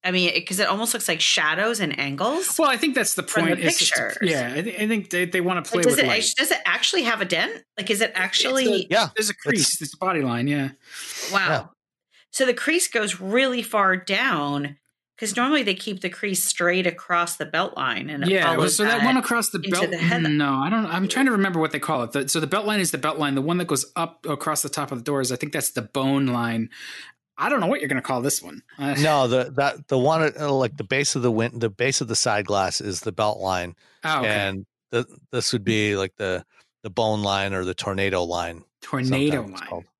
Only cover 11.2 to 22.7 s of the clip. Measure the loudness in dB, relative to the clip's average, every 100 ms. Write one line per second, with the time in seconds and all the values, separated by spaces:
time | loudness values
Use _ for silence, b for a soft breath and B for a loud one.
11.2 | -2 0 2 0 -2 _ _ _ _ b
12.2 | b 0 2 2 2 0 0 0 -2 -4
13.2 | 0 2 2 0 -2 2 4 2 0 0
14.2 | 0 0 0 -2 -4 -8 _ _ _ -10
15.2 | -6 0 2 2 0 -4 -6 -6 -8 -6
16.2 | -4 -2 -2 0 2 2 0 -2 -2 0
17.2 | 0 -4 -4 -2 -2 -2 -4 -4 -6 -2
18.2 | 2 4 4 2 2 2 2 4 4 2
19.2 | 2 0 0 -4 -2 0 0 0 0 2
20.2 | 2 2 2 0 0 0 0 -2 -2 2
21.2 | 2 4 2 2 0 -2 -2 -2 0 -2
22.2 | -2 -2 0 0 0